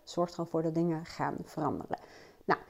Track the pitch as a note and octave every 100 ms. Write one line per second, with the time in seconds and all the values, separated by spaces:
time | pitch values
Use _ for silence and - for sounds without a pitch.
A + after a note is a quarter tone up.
0 | - - F3 - E3 E3 E3 E3 E3+ D#3+
1 | E3 - C#3+ C#3+ - - D3 F#2+ - -
2 | - - - - - F3 -